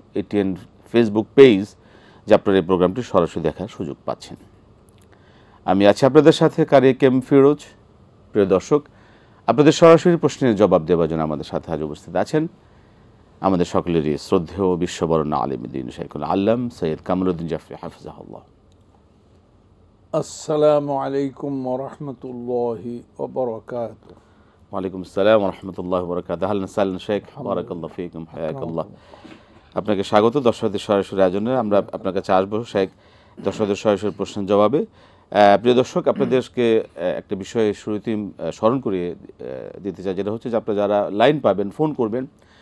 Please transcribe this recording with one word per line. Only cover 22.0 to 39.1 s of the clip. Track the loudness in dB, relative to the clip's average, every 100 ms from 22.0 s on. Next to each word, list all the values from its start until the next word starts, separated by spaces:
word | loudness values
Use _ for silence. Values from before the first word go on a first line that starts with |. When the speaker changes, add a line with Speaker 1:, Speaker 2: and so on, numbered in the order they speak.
| -14 -12 -14 -12 -6 -4 -2 -6 -10 -14 -14 -12
Speaker 2:
ওয়া | -10
বারাকাতুহু। | -6 -6 -8 -10 -10 -10 -12 -20 -20 _ _ _ _ _
Speaker 1:
ওয়ালাইকুম | -8 -8 -8
আসসালাম | -8 0 4 4
ওয়া | 2
রাহমাতুল্লাহি | -4 -12 -10 -4 -4
ওয়া | -4
বারাকাতুহু। | -6 -6 -6
আহলান | -4 -4
ওয়া | -4
সাহলান | -4 -4 -4
শেখ, | -6
Speaker 2:
আলহামদুলিল্লাহ। | -6 -8 -12 -8
Speaker 1:
বারাকাল্লাহু | -6 -6 -10 -12 -12
ফীকুম, | -12 -12 -14
হায়াকাল্লাহ। | -10 -10 -8
Speaker 2:
আলহামদুলিল্লাহ। | -8 -8 -10 -14 _ -20 -20 -20 _ _ _
Speaker 1:
আপনাকে | -8 -4 -4
স্বাগত | 0 4 4 2
দর্শকদের | 0 0 -2 -4
সরাসরি | 0 0 0 0
আয়োজনে। | 2 0 -2 -2
আমরা | 0 0 -2
আপনার | -6 -6
কাছে | -4 0
আসবো | 0 0 -4
শেখ, | -4 -2 -2 -6 _ _ _ -10
দর্শকদের | -6 -4 -2 -2
সরাসরি | 0 0 -2
প্রশ্নের | -6 -8 -6 0
জবাবে। | 2 2 0
আহ, | -4 _ _ _ -2 4 6 6
প্রিয় | 4
দর্শক, | 2 2 -2 -2
আপনাদেরকে, | -2 0 -2 -2 -2 2 0
আহ, | -2 -6
একটা | -6 -6 -8 -10
বিষয়ে | -6 -2 -2
শুরুতেই, | -2 -6 -8 -6
আহ, | -6 -8 -10 -10
স্মরণ | -2 0 0
করিয়ে, | -2 -4 -4